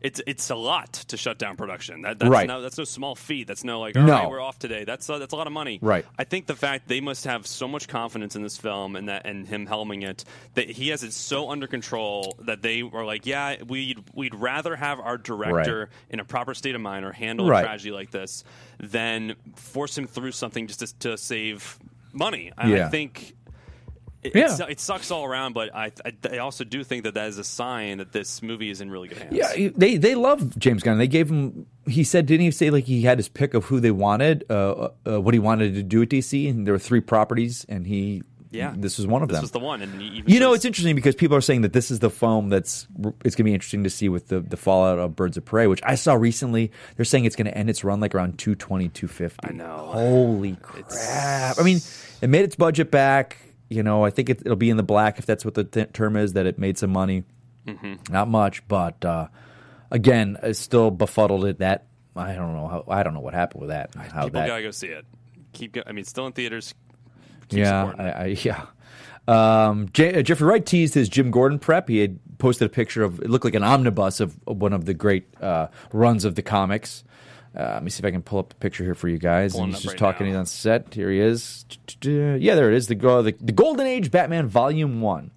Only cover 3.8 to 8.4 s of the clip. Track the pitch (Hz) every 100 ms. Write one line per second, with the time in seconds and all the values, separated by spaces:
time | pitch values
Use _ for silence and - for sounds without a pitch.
3.8 | 110 123 156 135 85 131 131 131 120 107
4.8 | 104 127 - 147 135 151 156 156 143 101
5.8 | 107 92 - - 131 185 - 139 143 135
6.8 | - 127 143 131 139 120 - - 131 147
7.8 | - 120 117 113 104 107